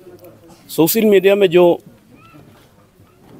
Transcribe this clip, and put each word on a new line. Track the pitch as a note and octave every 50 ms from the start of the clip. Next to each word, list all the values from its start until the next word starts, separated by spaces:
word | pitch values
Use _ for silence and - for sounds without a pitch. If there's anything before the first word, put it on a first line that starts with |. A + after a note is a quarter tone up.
| - - - - - - - - _ - - _ _ -
social | - - D#3 E3 - A3+ G#3+
media | A3 G3+ F#3+ F3+ G3 G3+
में | G#3 G3+
जो | F#3 D#3+ F3+ F3+ F3 E3 - - - _ _ _ _ _ _ _ - _ D#3 - _ - _ _ _ _ _ _ _ _ _ _ _ _ _ _ _ - -